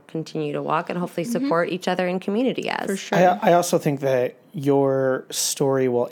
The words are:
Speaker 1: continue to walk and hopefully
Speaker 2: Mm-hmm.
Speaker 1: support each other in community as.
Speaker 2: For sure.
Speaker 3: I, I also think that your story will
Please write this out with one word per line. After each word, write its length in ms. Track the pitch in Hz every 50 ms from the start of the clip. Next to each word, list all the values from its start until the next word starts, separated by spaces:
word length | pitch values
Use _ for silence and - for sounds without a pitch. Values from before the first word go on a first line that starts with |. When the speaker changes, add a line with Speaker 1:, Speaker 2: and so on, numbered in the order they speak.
| _ -
Speaker 1:
continue 460 | - 165 156 - - 160 156 147 147
to 80 | 147
walk 280 | 143 143 151 156 170 -
and 80 | - 180
hopefully 280 | 180 170 - - 170
Speaker 2:
Mm-hmm. 80 | 240 233
Speaker 1:
support 340 | 180 269 277 - 165 175 -
each 220 | 170 185 - -
other 180 | 185 180 185 180
in 140 | 180 190
community 480 | - - 202 226 262 247 185 - - -
as. 160 | 50 50 -
Speaker 2:
For 100 | - 196
sure. 220 | 190 - - 214 185
Speaker 3:
I, 300 | 180 180 - 208 - 180
I 40 | 170
also 240 | 175 175 - - 165
think 220 | - 160 143 135
that 360 | 139 135 131 127 123 123 - - _ _ -
your 720 | 185 135 143 139 139 139 135 135 135 135 131 131 131 - -
story 600 | - - - - - - 147 135 135 135 131 127
will 180 | 123 120 120 -